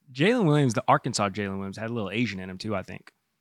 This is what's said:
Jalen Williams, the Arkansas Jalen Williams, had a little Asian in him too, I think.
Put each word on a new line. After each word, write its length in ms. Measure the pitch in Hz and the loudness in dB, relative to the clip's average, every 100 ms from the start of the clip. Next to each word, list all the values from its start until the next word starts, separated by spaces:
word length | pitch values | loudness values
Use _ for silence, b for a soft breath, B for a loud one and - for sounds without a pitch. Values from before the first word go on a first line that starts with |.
| _ | _
Jalen 340 | 127 190 247 165 | 0 2 4 4
Williams, 280 | 147 135 | 4 4
the 100 | 113 - | 2 4
Arkansas 400 | 147 135 113 101 | 2 2 0 0
Jalen 260 | 101 101 98 | 0 -4 -4
Williams, 180 | 98 101 | -8 -8
had 140 | 113 | -6
a 20 | |
little 180 | 120 95 | -6 -4
Asian 280 | 107 117 95 | -2 -4 -4
in 80 | 92 | -10
him 80 | 92 | -10
too, 160 | 113 98 | -6 -6
I 60 | |
think. 300 | 95 - - _ _ _ | -6 -14 -18 _ _ _